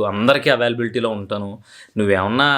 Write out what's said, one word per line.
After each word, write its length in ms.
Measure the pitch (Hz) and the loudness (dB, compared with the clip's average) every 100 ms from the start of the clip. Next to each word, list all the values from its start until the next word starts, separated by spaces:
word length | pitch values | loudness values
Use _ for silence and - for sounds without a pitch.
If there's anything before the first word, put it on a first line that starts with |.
అందరికీ 460 | 104 101 117 143 156 | -2 0 2 2 2
అవైలబిలిటీలో 600 | 123 120 120 117 120 113 | 2 0 -2 -4 -2 -4
ఉంటాను. 400 | 107 95 104 101 104 - - - - | -4 -6 -8 -8 -12 -20 -20 -10 -2
నువ్వేమన్నా 500 | 101 95 98 123 143 | 2 2 2 2 2